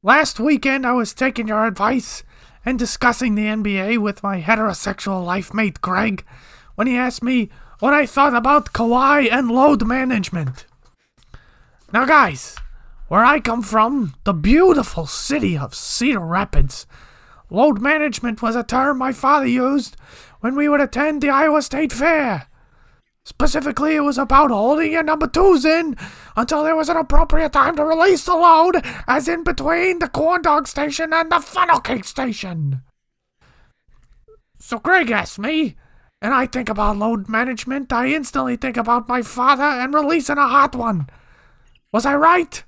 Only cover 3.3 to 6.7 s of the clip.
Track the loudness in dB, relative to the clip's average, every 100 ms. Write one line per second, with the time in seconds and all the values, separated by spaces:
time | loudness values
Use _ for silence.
3.3 | -2 -2 -2 -2 -2 -2 -2 -2 -4 -6
4.3 | -6 0 0 0 -4 -6 -6 -6 -6 -4
5.3 | -6 -4 -2 -2 -2 -4 0 0 -4 -10
6.3 | -20 -20 -20 -20